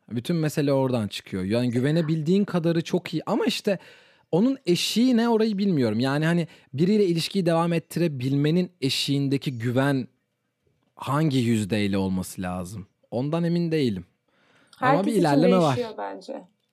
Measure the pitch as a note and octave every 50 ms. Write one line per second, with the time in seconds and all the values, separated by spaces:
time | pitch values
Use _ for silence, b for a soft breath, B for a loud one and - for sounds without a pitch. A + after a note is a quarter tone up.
0 | _ - G#2 A#2+ A#2 - F3 E3 D#3 D3+ - - D3 C#3 C#3 C3+ C3+ C3 B2 A#2+
1 | G#2+ G2 - - - - - F#2+ F#2 F#2+ G#2+ A#2 B2 B2 A2+ B2+ B2 C#3+ D3+ E3+
2 | E3 D3 E3 D#3+ D3 D3+ F#3 G3 G#3 - - F3+ D#3+ E3+ E3+ E3+ D#3+ - - F3+
3 | - - - D#3 - - F#3+ - - C4 - - - G#3+ F#3+ E3+ b b b b
4 | b b b b b b - E3 G#3+ C4 C4+ - - - F3 E3+ - - - G#3
5 | A#3+ C4 B3+ A3 A#3 A#3 A#3 G#3+ A3 A3+ G#3+ F#3+ G#3 G3+ F3+ C#3+ B2+ A2 G#2+ A2+
6 | B2+ C3+ C#3 D3 D#3 D#3+ E3+ F3 E3 - b b b b b C3 E3+ F#3 G#3+ G#3+
7 | G#3 F3+ E3+ E3 D#3 - - G3 F3+ E3 E3 E3 E3+ E3+ E3+ E3 - - - D#3
8 | E3+ E3+ D3 C3 B2 C3+ C#3 C#3+ C#3+ D3+ D#3+ F3+ F3+ F3 - - B2+ C3+ B2 -
9 | - - C#3 C#3 C#3 C#3 C#3 C#3 - D#3+ C3 A#2 A2+ B2 A#2 B2+ C3+ C#3 C#3 C3+
10 | A#2 - _ _ _ _ _ _ _ _ _ _ _ _ _ _ _ _ _ -
11 | - B2+ C3+ D3 D#3+ D#3+ C3 C3 A#2+ A#2 A#2 A2 G#2+ F2+ A2+ G#2+ G2+ G2+ G2 G2
12 | F#2+ F#2+ F#2 F#2 F2+ - - - F#2 F2+ F2+ F#2 F2+ F2 G#2+ G#2+ F#2+ - _ _
13 | _ - - A2+ C3 D3 D#3 E3+ E3+ E3+ E3+ F3 F3 E3 D#3+ D#3 C#3 A#2+ G2+ F2+
14 | F2 _ _ _ _ _ b b b b b b b b b b - B3+ C4+ -
15 | - D4+ A3+ G3 E3+ D3+ C#3+ C#3+ D#3+ F#3 F#3+ F#3 E3+ D3+ C3 B2 B2 A3 G#3+ -
16 | G#3 G3 G3 F#3+ F#3 - - - - - _ _ _ _